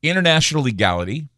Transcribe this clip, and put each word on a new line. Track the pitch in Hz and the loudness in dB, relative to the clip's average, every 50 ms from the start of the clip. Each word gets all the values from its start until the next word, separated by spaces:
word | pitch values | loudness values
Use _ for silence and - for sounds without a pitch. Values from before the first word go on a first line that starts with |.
international | - 156 180 190 180 170 160 160 151 - 151 156 139 | -4 -2 0 2 2 4 4 2 2 2 0 0 0
legality. | 127 110 92 104 95 87 87 87 92 113 156 151 143 _ | -2 0 0 0 0 0 0 -4 -6 -8 -8 -10 -14 _